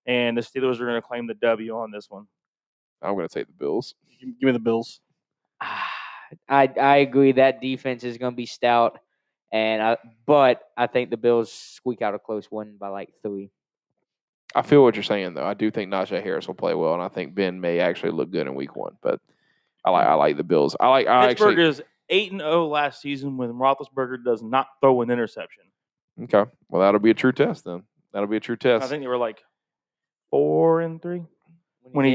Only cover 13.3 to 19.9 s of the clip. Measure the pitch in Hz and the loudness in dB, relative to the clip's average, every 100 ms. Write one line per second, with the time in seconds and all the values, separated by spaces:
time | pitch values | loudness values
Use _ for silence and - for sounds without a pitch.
13.3 | 98 98 _ _ _ _ _ _ _ _ | -10 -12 _ _ _ _ _ _ _ _
14.3 | _ _ - - 143 127 107 - 104 90 | _ _ -4 4 6 6 4 -2 -4 -4
15.3 | 78 80 101 110 110 95 95 92 92 98 | -6 -6 -2 -2 -4 -4 -4 -2 -4 -4
16.3 | 82 - - 87 82 82 87 92 - 78 | -6 -6 -6 -4 -2 -2 -2 -4 -8 -8
17.3 | 92 95 92 87 85 90 90 87 82 67 | -4 -4 -2 -2 0 0 -2 -4 -4 -4
18.3 | 90 69 67 69 - 50 _ - - _ | -4 -6 -8 -10 -10 -14 _ -4 -4 _
19.3 | _ _ _ _ _ - | _ _ _ _ _ 0